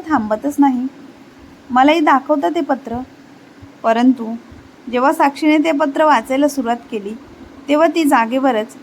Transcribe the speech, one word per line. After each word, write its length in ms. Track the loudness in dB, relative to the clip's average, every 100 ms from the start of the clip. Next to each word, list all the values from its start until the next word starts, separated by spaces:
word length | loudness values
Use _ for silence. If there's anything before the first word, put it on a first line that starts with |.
| 0
थांबतच 460 | -2 0 0 -2 0
नाही? 280 | 2 0 -4 -10 -20 -20 -20 -20 -20 -20 -4
मलाही 300 | 2 4 4
दाखवता 480 | 2 2 0 -2 -2
ते 120 | -2
पत्र." 360 | -2 -4 -6 -10 -10 -18 -20 -20 -20 -20 -20 -6
परंतु 520 | -2 2 2 2 -2 -12 -14 -20 -20 -20 -8
जेव्हा 200 | -2 0
साक्षीने 460 | 2 0 0 2 2
ते 140 | 2
पत्र 320 | 0 -2 0
वाचायला 440 | 2 2 0 0 0
सुरुवात 280 | 0 -4 -4 -6
केली, 220 | -10 -10 -14 -18 -20 -20 -12 -2
तेव्हा 180 | -2 -2
ती 180 | -2
जागेवरच 680 | 0 0 0 -2 0 -2 -4 -12